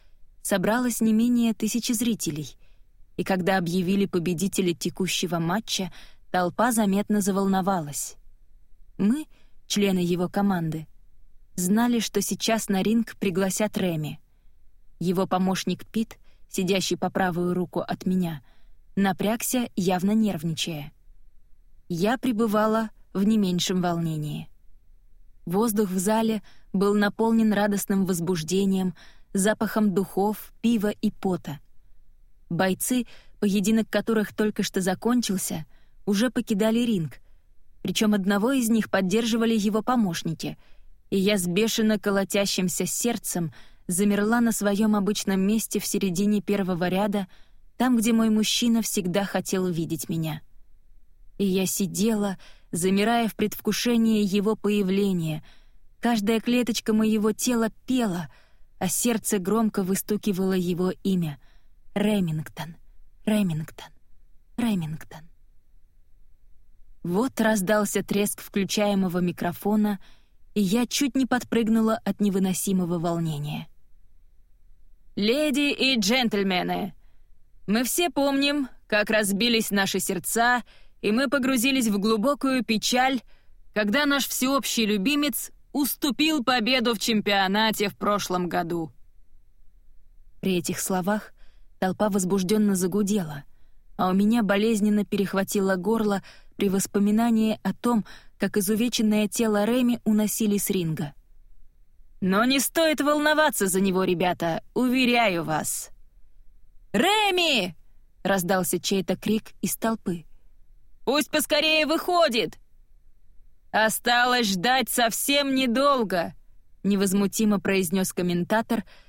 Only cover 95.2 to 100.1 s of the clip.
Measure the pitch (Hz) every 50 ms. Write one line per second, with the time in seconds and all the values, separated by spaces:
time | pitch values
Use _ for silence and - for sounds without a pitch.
95.2 | 196 175 - 196 190 - - 208 190 190 190 180 170 208 226 226 220 208 196 185
96.2 | - - - - - - - - 202 196 185 196 - - - 202 202 208 208 220
97.2 | 233 240 226 220 220 220 - - - 196 - - - 240 240 214 - - - -
98.2 | - - - - 202 190 - 208 185 190 220 202 240 247 - - 220 214 208 214
99.2 | 214 196 - - 233 220 208 208 208 226 240 262 247 240 240 - - 220